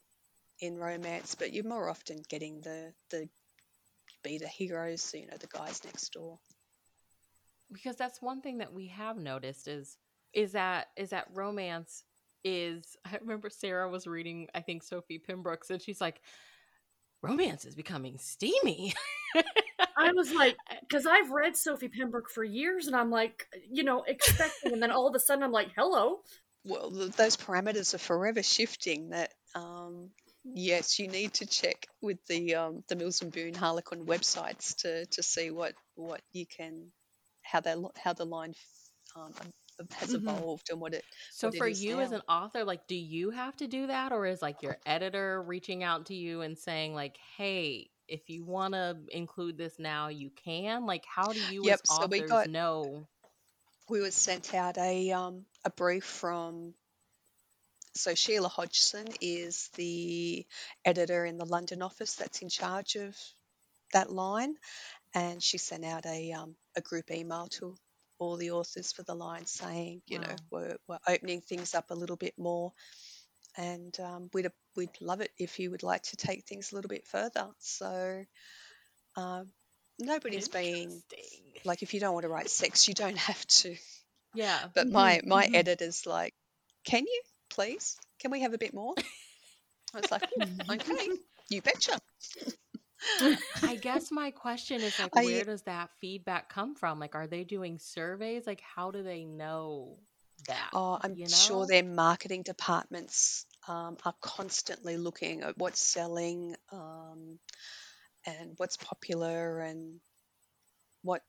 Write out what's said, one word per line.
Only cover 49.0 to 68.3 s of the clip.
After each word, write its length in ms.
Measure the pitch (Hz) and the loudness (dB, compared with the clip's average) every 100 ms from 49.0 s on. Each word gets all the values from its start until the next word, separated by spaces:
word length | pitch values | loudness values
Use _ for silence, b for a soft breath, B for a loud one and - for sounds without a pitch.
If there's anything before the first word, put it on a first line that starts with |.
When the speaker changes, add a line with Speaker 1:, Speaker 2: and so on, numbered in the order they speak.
| 151 | -8
Speaker 2:
include 480 | 170 170 - 170 160 | -8 -6 -4 -4 -4
this 220 | 165 165 | -8 -6
now, 280 | 156 151 151 | -4 -2 -2
you 200 | 151 139 | -6 -10
can"? 540 | - 170 165 202 233 233 | -12 -6 -4 -2 -2 0
Like, 200 | 175 - | -2 -2
how 280 | - 202 | 0 0
do 60 | 220 | 0
you 280 | 190 196 196 | -2 4 6
as 120 | 202 | 6
Speaker 1:
Yep, 60 | - | 6
so 200 | 156 185 | 4 4
we 140 | 196 | 2
Speaker 2:
authors 0 | |
Speaker 1:
got 260 | 156 226 208 | 4 4 4
Speaker 2:
know? 600 | 160 170 160 143 147 156 _ _ _ _ _ _ _ - | 2 2 2 -2 -6 -14 _ _ _ _ _ _ _ -2
Speaker 1:
we 120 | 214 | 0
were 100 | 196 | 2
sent 420 | - - 180 - 185 | 6 6 4 0 0
out 220 | 180 180 | 2 2
a, 320 | 180 185 185 | 2 4 2
um, 340 | 185 180 180 196 _ | 2 0 -6 -14 _
a 60 | - | -4
brief 340 | - 175 180 - | 2 2 2 -2
from, 680 | - 175 175 170 170 170 175 _ _ _ _ _ _ _ _ _ - - - | -4 -4 -2 -4 -8 -12 -14 _ _ _ _ _ _ _ _ _ -20 -12 -4
so 200 | 185 170 | 0 2
Sheila 340 | - 214 180 | 4 4 2
Hodgson 580 | - 175 - - 208 220 220 | 0 0 4 4 4 -6 -4
is 480 | 175 170 170 170 - - | -2 -2 -4 -6 -8 -6
the 720 | 175 170 175 170 170 175 - B B B | -4 -2 -2 -2 -2 -4 -8 B B B
editor 420 | 180 180 170 175 170 | 4 4 4 2 0
in 120 | 170 | -4
the 80 | 170 | -2
London 360 | 175 175 180 | -2 -2 -6
office 340 | 185 - 214 - | -6 -6 -6 -6
that's 260 | - - | -6 -8
in 80 | 180 | -6
charge 460 | - 180 190 196 208 | -4 -2 -2 -4 -6
of 220 | 202 202 - - _ _ _ _ - | -6 -12 -18 -20 _ _ _ _ 2
that 180 | 190 - | 4 4
line, 440 | 190 190 214 269 302 B B B B _ | 0 -2 0 -2 -4 B B B B _
and 300 | 185 175 175 | -2 -2 0
she 140 | - 185 | 0 0
sent 260 | - 165 160 | -4 -6 -6
out 200 | 160 165 | -6 -4
a, 260 | 160 165 | -6 -6
um, 240 | 160 160 160 _ 175 | -8 -10 -16 _ -8
a 60 | |
group 300 | - 170 - | -4 -6 -4
email 360 | 165 170 170 170 | -6 -4 -6 -6
to 260 | - 180 185 _ _ _ - | -8 -10 -12 _ _ _ -6
all 180 | 175 | -4